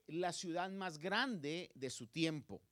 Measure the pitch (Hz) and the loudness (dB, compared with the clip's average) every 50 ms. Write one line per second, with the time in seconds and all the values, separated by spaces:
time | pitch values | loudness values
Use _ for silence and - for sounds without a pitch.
0 | _ - 156 170 180 175 165 - - 175 160 175 180 190 190 196 190 185 156 151 | _ -4 -2 0 2 2 0 0 -2 -2 0 0 0 -2 -2 -4 -4 -4 -4 -4
1 | 151 190 196 220 254 269 233 175 139 143 160 175 180 - - 135 131 131 - - | -2 2 4 4 4 4 2 0 0 -2 -2 -2 -4 -6 -6 -4 -4 -4 -4 -4
2 | 127 107 - 165 160 160 156 147 123 - 98 - - _ | -8 -4 2 4 4 4 4 0 -4 -6 -10 -10 -12 _